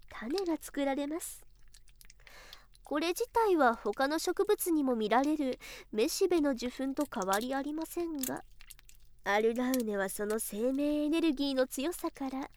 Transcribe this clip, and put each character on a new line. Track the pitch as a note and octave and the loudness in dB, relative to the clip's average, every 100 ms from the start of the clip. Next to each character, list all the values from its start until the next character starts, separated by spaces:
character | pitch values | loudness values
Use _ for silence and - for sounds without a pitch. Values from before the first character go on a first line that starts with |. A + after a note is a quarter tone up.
| - | -18
種 | - A3+ F4+ | -10 -4 -2
が | F4+ D#4 | 0 -2
作 | - C#4+ | -4 -2
ら | C#4 | 0
れ | C4+ C#4+ | 0 -2
ま | D#4+ | -4
す。 | - - - - - - - - - - - - - - - - | -8 -12 -18 -20 -20 -20 -20 -20 -20 -20 -20 -20 -20 -20 -20 -20
こ | - D4 | -4 0
れ | E4 | 0
自 | F4+ A#4+ | 0 0
体 | A#4 A4 E4+ | 4 4 6
は | B3 | 6
他 | A3+ G#3 G#3 C4+ | 4 -2 0 0
の | D#4+ | 2
植 | - E4+ | 0 0
物 | G4+ G#4 F4+ | 2 2 2
に | D#4 | 2
も | C4 | 2
見 | A#3 G#3+ | 2 2
ら | A#3 | 2
れ | C#4+ D4+ | 2 0
る | C4 - - - - | 0 -4 -10 -16 -6
め | G#3+ C4+ | 0 0
し | - F#4 | 2 2
べ | F4 | 4
の | C#4+ | 2
受 | A#3+ B3 | 0 -4
粉 | - C4+ | -4 -4
と | C4+ C#4+ | -2 -2
変 | B3 F#3+ | -2 0
わ | G3 | 0
り | B3+ | 0
あ | C4+ | -4
り | C#4 | -4
ま | D4+ D#4+ | -8 -6
せ | E4+ | -6
ん | E4+ D4 | -4 -4
が、 | B3+ C4+ - - - - - - - - | -6 -6 -10 -20 -20 -20 -20 -20 -20 -8
ア | G3 G#3 | 0 2
ル | A3 | 2
ラ | A#3 B3+ | 2 0
ウ | |
ネ | C4 A3 G3+ | 0 0 -2
は | F#3+ | -2
そ | - G#3 | -4 -2
の | A3 | -2
生 | - G#3 B3 | -4 -2 -2
命 | C4+ D4 D4 D4+ | 0 0 0 0
エ | |
ネ | E4 | 2
ル | E4 | 2
ギ | C4 C#4 | 0 0
ー | |
の | C4 C4 | 2 0
強 | - D4 | 0 -4
さ | - E4 | -4 -6
か | - C4+ | -6 -6
ら、 | C4 - | -6 -10